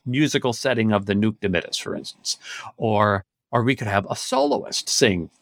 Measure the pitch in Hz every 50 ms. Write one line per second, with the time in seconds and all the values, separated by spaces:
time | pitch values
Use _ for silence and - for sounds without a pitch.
0 | - 127 123 139 151 139 - 139 - 123 110 - - 135 123 117 110 110 107 101
1 | 98 104 98 101 107 110 107 - - 98 90 85 - - - - - - - -
2 | - - - _ - - - - - - - - - - - - - 110 107 104
3 | 107 104 101 95 - _ _ _ _ - - 120 113 127 135 - 120 107 98 101
4 | 98 - - - - - 262 262 285 294 269 - - - - - - - - -
5 | 135 113 92 87 80 - _ _